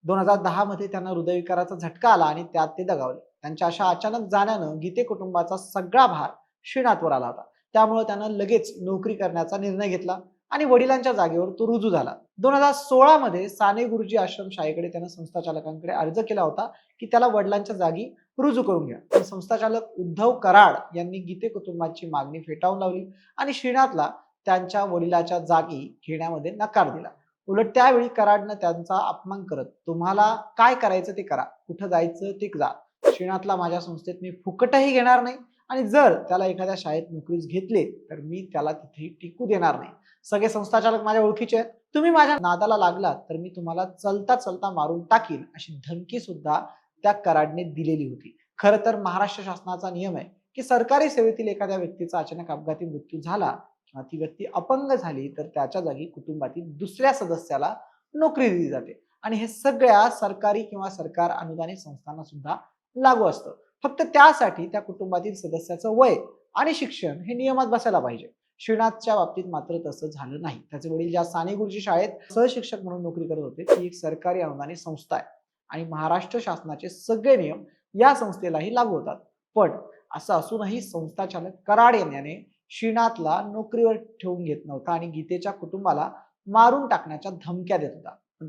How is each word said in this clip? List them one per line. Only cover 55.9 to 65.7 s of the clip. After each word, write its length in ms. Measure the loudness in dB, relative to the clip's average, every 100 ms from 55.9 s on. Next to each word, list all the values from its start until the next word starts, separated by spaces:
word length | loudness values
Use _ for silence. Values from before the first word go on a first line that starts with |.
| -8 -12
कुटुंबातील 640 | -16 -12 -8 -8 -10 -14 -12
दुसऱ्या 360 | -12 0 0
सदस्याला 600 | 2 -2 -6 -4 -4 -4 -6 -16 _ _ 0
नोकरी 340 | 0 2 2
दिली 200 | 2 -2
जाते 320 | -4 -10 -18 _ _
आणि 120 | -6 -6
हे 120 | -6
सगळ्या 600 | -2 -2 4 6 8 6
सरकारी 540 | 2 -6 -2 0 0
किंवा 260 | -4 -8 -10
सरकार 420 | -8 -8 -2 -2
अनुदानित 460 | -2 -8 -8 -10 -10
संस्थांना 460 | -16 -20 -18 -18
सुद्धा 320 | -16 -14 -8 -10 -10 _ _ 2
लागू 300 | 4 6 2
असतं. 300 | -2 -10 -20 _ _
फक्त 180 | -6 -2
त्यासाठी 640 | 2 10 10 8 2 0 -6
त्या 140 | -6
कुटुंबातील 520 | -8 -10 -4 -4 -4 -10
सदस्याचं 580 | -8 -8 -8